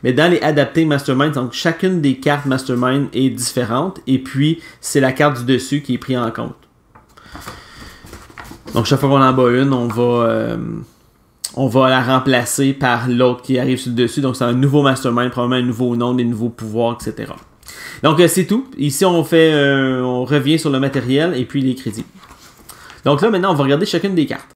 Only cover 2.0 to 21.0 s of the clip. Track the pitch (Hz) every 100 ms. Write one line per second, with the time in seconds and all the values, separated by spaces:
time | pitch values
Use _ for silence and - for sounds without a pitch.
2 | 143 127 151 143 139 131 - 123 127 135
3 | 135 120 131 110 - - 117 123 180 -
4 | - 131 - 135 147 165 - - - 143
5 | 131 131 147 127 123 127 131 143 - 123
6 | - 123 117 113 117 - _ _ _ -
7 | _ - - - - - - - - -
8 | - - - - - - - 117 110 135
9 | 139 139 131 131 123 123 139 131 120 113
10 | 120 120 117 113 113 113 113 110 110 _
11 | _ _ _ _ - - 131 120 131 131
12 | 123 131 135 127 120 - 139 139 131 117
13 | 127 120 127 123 - 127 131 127 127 120
14 | 120 - 135 120 120 123 139 147 139 127
15 | 127 120 123 123 123 127 123 113 127 117
16 | 120 127 120 110 120 117 110 110 117 117
17 | - 110 107 - - _ - - - -
18 | 147 156 170 185 170 214 262 - 143 139
19 | 190 170 147 165 160 151 143 139 131 127
20 | 127 123 127 147 131 160 160 135 139 135